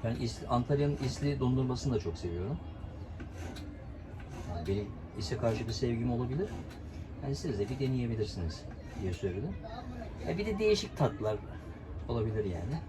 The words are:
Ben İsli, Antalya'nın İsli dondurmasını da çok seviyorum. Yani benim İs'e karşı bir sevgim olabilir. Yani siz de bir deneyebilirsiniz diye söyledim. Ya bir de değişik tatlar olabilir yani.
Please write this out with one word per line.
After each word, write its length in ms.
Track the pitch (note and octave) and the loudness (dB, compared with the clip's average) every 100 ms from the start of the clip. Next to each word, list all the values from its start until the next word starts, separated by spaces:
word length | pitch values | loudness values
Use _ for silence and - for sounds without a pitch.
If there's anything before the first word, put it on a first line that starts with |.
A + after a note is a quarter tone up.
Ben 120 | A2+ A#2+ | 0 0
İsli, 320 | A#2+ - - | 0 -2 2
Antalya'nın 500 | B2 B2 C#3+ C#3+ C#3+ C3+ | 2 4 4 4 4 0
İsli 340 | - C#3+ C3+ | 2 2 4
dondurmasını 560 | B2+ C3 C3 B2+ C#3 - | 4 4 4 2 2 2
da 40 | |
çok 180 | - - | 0 -2
seviyorum. 400 | F2 E2+ F#2+ E3 - - - - - - - - - - - - - - - - - - - | -2 -2 0 -2 -4 -10 -10 -10 -10 -8 -8 -8 -8 -8 -8 -10 -10 -10 -10 -10 -10 -8 -4
Yani 180 | G#3 - | -2 2
benim 200 | G3 - - - - | 2 0 -6 -10 -6
İs'e 200 | G#2 A2+ | -2 2
karşı 300 | A#2 A2+ A2+ | 2 2 0
bir 60 | |
sevgim 380 | A2+ B2 A#2 A#2+ | 2 2 4 2
olabilir. 380 | A#2+ B2 C3+ G#3 - - - - - - - | 2 2 0 0 -2 -8 -10 -10 -8 -8 -6
Yani 120 | C3+ C#3 | -2 -2
siz 240 | E3 G#2 | 0 0
de 100 | G2+ | 0
bir 100 | C3 | 2
deneyebilirsiniz 840 | C3+ B2+ A#2+ A2+ G#2 - E2+ - - - - - | 4 4 4 2 0 0 -2 -2 -8 -10 -8 -4
diye 120 | F#2 | -2
söyledim. 420 | F2+ G3 F3 C#3+ F#3+ - - - - - - - | 0 0 0 -2 -4 -6 -6 -6 -6 -6 -6 -2
Ya 100 | E3+ | 0
bir 80 | G#3 | 2
de 140 | G3+ | 4
değişik 380 | G#3+ G#3 - - | 6 6 4 4
tatlar 400 | C3 - G#2+ G#2+ - - - - - - - | 4 4 0 0 -2 -10 -10 -10 -8 -8 -2
olabilir 380 | A#2 A2+ G#2+ G2+ | 0 2 2 0
yani. 340 | E2+ F#2 D#3 | 0 -2 -4